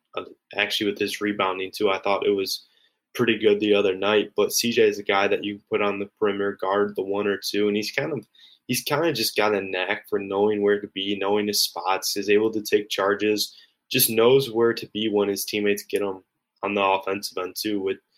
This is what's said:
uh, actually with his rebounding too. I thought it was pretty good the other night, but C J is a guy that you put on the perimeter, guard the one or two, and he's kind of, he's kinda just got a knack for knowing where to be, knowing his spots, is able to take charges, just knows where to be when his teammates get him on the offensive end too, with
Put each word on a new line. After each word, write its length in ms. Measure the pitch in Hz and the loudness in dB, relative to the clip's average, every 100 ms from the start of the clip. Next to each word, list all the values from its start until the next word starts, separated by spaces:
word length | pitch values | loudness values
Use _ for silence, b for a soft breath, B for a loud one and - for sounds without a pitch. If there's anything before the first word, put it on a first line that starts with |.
| _ 95 | _ -12
uh, 80 | 92 - _ | -12 -18 _
actually 360 | 98 104 - 104 | -4 -2 0 -2
with 80 | 101 | -2
his 220 | 101 - | -4 -2
rebounding 500 | 104 101 95 92 95 | -4 0 -2 -2 -6
too. 180 | - 104 | -2 0
I 100 | 95 | 2
thought 280 | 101 95 104 | 0 0 2
it 40 | |
was 340 | 98 95 - b b b b _ - | 0 -2 -8 b b b b _ -2
pretty 220 | 113 104 | 0 2
good 240 | 107 101 | 4 4
the 120 | 107 | 4
other 220 | 101 101 92 | 4 4 0
night, 380 | 101 107 90 - | 2 2 2 0
but 160 | 98 | 0
C 220 | - 117 | 0 0
J 160 | 117 110 | 4 2
is 100 | 104 | 2
a 40 | |
guy 260 | 101 98 101 | 0 0 2
that 160 | 98 101 | 0 -2
you 160 | 104 - | -10 -4
put 120 | 107 | -2
on 180 | 101 98 | 0 -2
the 100 | 101 _ | -8 _
perimeter, 380 | 104 98 101 95 | -2 0 -2 -2
guard 380 | 95 101 104 104 | 0 0 0 -2
the 40 | |
one 240 | 95 101 104 | -4 -2 -2
or 100 | 98 | -4
two, 320 | - 101 104 | -4 -2 0
and 80 | 104 | 0
he's 140 | 107 | -2
kind 200 | - 156 | -4 -4
of, 160 | 139 - b b b - | -6 -10 b b b -6
he's 160 | 123 | -4
kinda 300 | - 147 165 | 0 0 0
just 240 | 117 110 - | 0 -2 0
got 180 | 107 101 | 2 0
a 60 | |
knack 480 | 95 92 92 107 - | -2 -4 -2 -4 -4
for 100 | 101 | -4
knowing 420 | 98 98 107 104 | -2 2 2 2
where 200 | 101 101 | 2 2
to 60 | 101 | -2
be, 280 | 98 98 98 | -8 -6 -2
knowing 320 | 98 104 104 | 0 0 0
his 160 | 101 | 0
spots, 540 | - 85 90 95 - 101 | -2 -2 -2 -2 -2 -4
is 120 | 98 | 2
able 220 | 104 110 | 4 2
to 100 | 110 | -2
take 280 | 104 104 - | 0 -2 0
charges, 680 | - 98 101 107 104 - B B B _ | -2 0 0 0 0 -4 B B B _
just 200 | 131 117 | 0 2
knows 420 | 113 117 135 123 | 4 6 6 4
where 220 | 110 117 | 2 2
to 140 | 113 - | 2 -6
be 200 | 107 110 | -4 0
when 220 | 101 101 | 0 0
his 160 | 98 - | -2 -4
teammates 380 | 107 104 101 | -2 0 -2
get 180 | - 101 | -4 -6
him 200 | 101 92 - _ _ _ | -6 -6 -16 _ _ _
on 100 | 101 | -4
the 100 | 101 | 0
offensive 540 | 98 95 95 101 - 92 | 2 0 -2 -6 -6 -6
end 180 | 92 - | -6 -6
too, 220 | 107 101 | -4 -2
with 180 | 95 98 _ | -2 -4 _